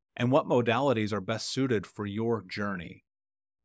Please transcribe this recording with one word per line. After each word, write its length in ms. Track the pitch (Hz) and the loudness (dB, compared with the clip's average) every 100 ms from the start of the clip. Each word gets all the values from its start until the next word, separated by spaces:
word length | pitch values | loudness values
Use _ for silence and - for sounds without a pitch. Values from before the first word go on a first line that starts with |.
| _ - | _ -2
and 160 | 123 | 4
what 160 | 143 170 | 4 4
modalities 640 | 131 113 117 143 113 104 | 2 4 2 2 2 0
are 80 | 104 | -2
best 300 | 92 110 - | -4 -4 -4
suited 360 | 131 131 104 - | -2 0 0 -2
for 200 | - 101 | -8 -6
your 360 | 104 113 110 92 | -2 -2 -2 -4
journey. 560 | 104 101 92 82 - _ _ _ _ _ _ | -6 -4 -4 -10 -16 _ _ _ _ _ _